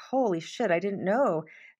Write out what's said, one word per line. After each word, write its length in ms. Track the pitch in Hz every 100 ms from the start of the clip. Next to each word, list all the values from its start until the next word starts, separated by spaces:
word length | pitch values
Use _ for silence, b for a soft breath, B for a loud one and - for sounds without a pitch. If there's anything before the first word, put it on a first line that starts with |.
| -
"Holy 280 | 262 240 170
shit, 320 | 160 - 220
I 80 | 170
didn't 260 | 202 196 180
know 380 | 226 262 160 160 b b